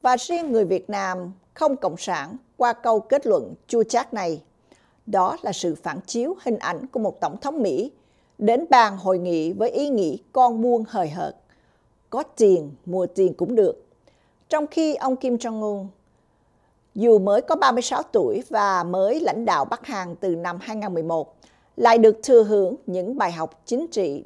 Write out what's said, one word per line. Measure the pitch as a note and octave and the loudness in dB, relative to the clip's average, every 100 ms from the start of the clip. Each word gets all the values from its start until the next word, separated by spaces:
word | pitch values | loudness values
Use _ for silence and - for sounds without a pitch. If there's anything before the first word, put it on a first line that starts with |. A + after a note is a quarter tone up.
Và | B3+ B3+ | 2 0
riêng | - E4+ D#4+ | 0 -4 0
người | A3+ F#3+ | 0 2
Việt | F#3 - | 0 -2
Nam | G#3 F#3+ F#3 F3+ F#3+ _ | -6 -4 -6 -10 -16 _
không | - D#4 C4 | -2 -2 0
cộng | F#3 E3+ | -4 -6
sản | - E3 C#3+ A#3 _ _ | -6 -6 -6 -14 _ _
qua | A#3+ | 0
câu | A#3 - A3 | 0 0 0
kết | A3 C#4 C#4 | 2 -2 2
luận | F#3 C3+ - _ | 0 0 -14 _
chua | A#3+ | -2
chát | A3 - C4 | 0 0 -2
này, | A3 F3 D#3 _ _ _ _ _ _ - | -6 -6 -8 _ _ _ _ _ _ -4
đó | G3+ F#3 E4+ | 0 0 -2
là | - | -6
sự | F#3+ F3+ D3+ | -4 -4 -4
phản | - D#3+ | -8 -10
chiếu | - A#3 C4 F#4 | -8 -6 -4 -6
hình | - G#3+ | -6 -4
ảnh | - F3 C4 | -4 -8 -8
của | B3+ | -4
một | G#3+ - | -4 -4
tổng | D#3+ F3 | -6 -6
thống | C#4+ D#4 | -8 -2
Mỹ | G3+ C3+ B3 _ _ _ _ _ | -2 -2 -4 _ _ _ _ _
đến | G#3 A#3 E4 | 2 2 4
bàn | B3+ A3 G3 | 4 4 0
hội | F#3+ F#3 | 0 0
nghị | F3+ E3 D#3+ | 0 -2 -2
với | F#3+ A3 | -2 -2
ý | - D4 | 0 -2
nghĩ | B3 F3 D#3+ _ | 0 0 -4 _
con | - B3 A3+ | 2 2 4
buôn | A#3+ A#3+ A3 | 0 0 -2
hời | A3+ E3 | -4 -4
hợt, | D#3+ D#3 - _ _ _ _ _ _ _ | -4 -8 -10 _ _ _ _ _ _ _
"Có | A#3 | -8
tiền, | D4+ - G#3+ F3+ D3 C#3 - | -8 2 4 4 0 -14 -8
mua | F#3 F3+ | -4 -4
tiền | - F#3 | 0 0
cũng | F3+ F3 A#3 | 0 -2 2
được." | F#3+ - _ _ _ _ _ _ _ | 2 0 _ _ _ _ _ _ _
Trong | D#4 D4 | -4 -2
khi | - D#4+ D4 | -2 -2 -2
ông | C4 C4 | -4 -4
Kim | C4 A#3+ | -4 -4
Jong-un, | A#3 A3 G#3+ G3+ F#3+ _ _ _ _ _ _ _ _ _ _ - | -6 -8 -6 -8 -10 _ _ _ _ _ _ _ _ _ _ -2
dù | A#3 G#3+ | 6 6
mới | F#3+ G#3 | 6 0
có | B3 D#4+ | 0 2
ba | C#4 | 2
mươi | A#3+ | 2
sáu | A#3 B3+ | -2 -4
tuổi | - A3+ C#3 D#3+ B3+ | -2 0 0 -2 -4
và | A3 G3+ F#3 | -2 0 0
mới | E3+ F3+ G3 D4 | -2 0 0 0
lãnh | F4 A3 A3+ | -2 -2 0
đạo | D#3+ C3+ | 0 0
Bắc | A#3 - | -6 -8
Hàn | A3 F3+ E3+ | -8 -8 -6
từ | G3 E3 | -4 -4
năm | F3 F3 | -6 -8
hai | G3 G#3+ | -10 -8
ngàn | G#3 | -6
mười | F3 | -4
một, | D#3+ E3 C#3+ _ _ _ _ - | -2 -4 -4 _ _ _ _ 2
lại | A#3+ A#3 | 4 8
được | A3 G#3+ | 6 6
thừa | - B3 | 6 6
hưởng | G#3+ G#3 F#3 B3+ - | 8 4 2 -2 -6
những | F3+ F#3 C4+ | -6 -4 -2
bài | F#3+ | -2
học | E3+ D#3+ - - | -2 -8 -10 -6
chính | A#3+ E4 | -4 -4
trị | A#3 F3 C#3+ | -4 -4 -4